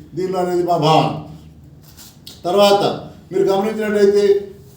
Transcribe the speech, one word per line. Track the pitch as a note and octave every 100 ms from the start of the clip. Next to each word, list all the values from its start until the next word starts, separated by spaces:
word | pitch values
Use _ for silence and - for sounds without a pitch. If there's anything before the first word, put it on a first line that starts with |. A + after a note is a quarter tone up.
| - C#3+
దీనిలో | F#3 F#3
అనేది | F3+ F3
మా | F3 E3+
భావన. | D3+ D#3 - - - - - - - - - - - - - - E3+
తర్వాత | G3 G3+ G3+ A#3+ - - - -
మీరు | F#3
గమనించినట్లయితే | F#3+ G3 G#3+ G#3+ G#3+ G#3 G3+ G3+ G3+ G3+ - - -